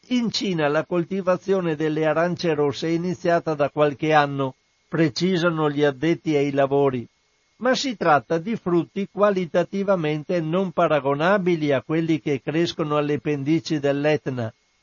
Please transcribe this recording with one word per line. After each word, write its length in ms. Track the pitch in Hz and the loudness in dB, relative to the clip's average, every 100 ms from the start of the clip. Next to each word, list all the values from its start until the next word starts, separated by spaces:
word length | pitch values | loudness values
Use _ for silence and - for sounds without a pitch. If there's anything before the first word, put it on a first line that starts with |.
| _ | _
in 240 | 247 226 | -2 -2
Cina 360 | - 214 170 147 | -2 -2 0 0
la 160 | 151 - | 0 0
coltivazione 920 | 180 160 190 185 180 - 190 170 151 | -2 -2 -4 -2 -2 0 -2 0 -2
delle 320 | 156 156 156 | -2 0 0
arance 440 | 156 175 170 175 147 | 0 0 -2 -2 0
rosse 320 | 143 - 165 | 0 -2 -4
è 40 | |
iniziata 600 | 165 180 170 175 170 160 | -2 -2 -4 0 0 0
da 160 | 147 143 | -2 -2
qualche 420 | 156 147 135 156 | 2 0 0 2
anno, 440 | 156 143 139 135 - _ _ _ | 2 2 0 -4 -6 _ _ _
precisano 840 | 156 160 - 175 185 175 160 151 | 0 0 2 0 2 0 2 0
gli 140 | 143 | 2
addetti 520 | 147 131 160 170 160 147 | 0 2 -2 -2 0 0
ai 140 | 143 | 2
lavori, 580 | 139 135 139 139 127 110 _ _ _ _ _ | 2 2 4 2 0 -6 _ _ _ _ _
ma 160 | 233 | -2
si 220 | 254 277 220 | 0 -2 -2
tratta 420 | 170 143 - 165 | 2 2 2 -4
di 200 | 170 220 | -2 -6
frutti 500 | 180 170 147 196 196 | 0 0 0 -6 -6
qualitativamente 1300 | 190 208 190 175 185 170 196 196 190 151 151 147 180 | 0 2 2 0 -2 -2 -4 0 0 0 -4 -2 -4
non 300 | 156 180 190 | -2 -2 -2
paragonabili 1000 | 175 165 151 135 143 170 208 180 170 151 | 0 2 2 0 0 2 2 2 0 0
a 100 | 131 | 0
quelli 380 | - 160 165 160 | 0 -2 0 -2
che 220 | 156 139 | -2 -4
crescono 560 | - 156 170 - 151 147 | -2 -2 -2 -2 -2 -2
alle 220 | 147 147 | 0 -2
pendici 600 | 160 147 135 160 - 156 | -2 -4 0 -2 0 -2
dell'Etna, 720 | 143 143 147 151 160 127 110 - _ _ | 0 0 0 0 -2 -6 -8 -10 _ _